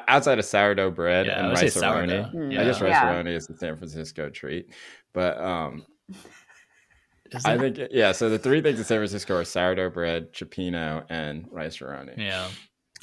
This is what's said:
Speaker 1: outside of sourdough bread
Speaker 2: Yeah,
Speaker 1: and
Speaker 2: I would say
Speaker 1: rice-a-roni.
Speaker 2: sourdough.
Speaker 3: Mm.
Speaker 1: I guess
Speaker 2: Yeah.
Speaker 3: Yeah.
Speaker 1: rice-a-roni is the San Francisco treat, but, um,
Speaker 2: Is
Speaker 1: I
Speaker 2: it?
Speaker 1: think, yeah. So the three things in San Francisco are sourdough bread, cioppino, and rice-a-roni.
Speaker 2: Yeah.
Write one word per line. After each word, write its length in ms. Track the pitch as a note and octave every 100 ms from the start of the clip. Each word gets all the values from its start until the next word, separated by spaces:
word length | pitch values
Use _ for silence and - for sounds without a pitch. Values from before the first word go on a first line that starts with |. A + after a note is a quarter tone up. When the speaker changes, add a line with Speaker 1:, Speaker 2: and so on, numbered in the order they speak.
| -
Speaker 1:
outside 320 | C#3 D3 A#2+
of 60 | G2+
sourdough 460 | G2+ G#2 G2 F#2+
bread 340 | E2+ E2+ F2+ G2
Speaker 2:
Yeah, 140 | G2
Speaker 1:
and 80 | F#2
Speaker 2:
I 20 |
would 80 | F2
say 80 | G#2
Speaker 1:
rice-a-roni. 160 | -
Speaker 2:
sourdough. 500 | F#2+ E2 F2 F#2+ A2
Speaker 3:
Mm. 240 | - C#3 -
Speaker 1:
I 60 |
guess 160 | A#2 A#2
Speaker 2:
Yeah. 80 | F#2+
Speaker 3:
Yeah. 180 | F#2 -
Speaker 1:
rice-a-roni 240 | F2 E2+ E2+
is 120 | -
the 100 | E2
San 180 | E2+ D#2
Francisco 540 | E2+ D#2 D2+ - D2
treat, 420 | - C2+ E2 - - - - _
but, 240 | F#2 F2+ C#2+
um, 440 | F#2 F2 D2+ D2 - _ - F#3+ - - _ _ _ _ _ _ _ _ _
Speaker 2:
Is 120 | B2+ A2+
Speaker 1:
I 100 | A#2+
Speaker 2:
it? 40 | C3+ C3
Speaker 1:
think, 140 | C3
yeah. 200 | B2+ G2+
So 180 | F#2 A2+
the 80 | A2
three 240 | C3 D3
things 160 | D3+ A2+
in 80 | A2
San 140 | A2+
Francisco 380 | G#2 G2+ - F2+
are 60 |
sourdough 460 | E2+ F2+ F2+ F#2 F#2
bread, 440 | F2 E2+ E2 E2
cioppino, 720 | - F2 - F2+ E2+ D#2+ D#2 -
and 380 | E2+ D2+ D2+ -
rice-a-roni. 680 | E2+ D#2+ - C2 C#2 C#2 -
Speaker 2:
Yeah. 300 | G2+ F#2 F#2 F#2+ - _ _ -